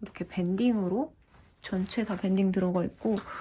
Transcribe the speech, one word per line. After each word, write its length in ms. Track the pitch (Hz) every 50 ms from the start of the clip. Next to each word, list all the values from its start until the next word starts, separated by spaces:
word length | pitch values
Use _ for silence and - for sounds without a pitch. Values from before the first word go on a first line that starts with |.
이렇게 260 | - - - - 180 170
밴딩으로 840 | - - 180 175 185 190 240 247 240 214 190 180 185 226 285 330 - - _ _ - - - - - _
전체 460 | - - - 190 185 196 - 240 220
다 100 | 214 202
밴딩 360 | 180 - 190 190 190 196 190
들어가 340 | 185 196 185 180 180 180 170
있고 300 | - - - - 226 220 196 - - - -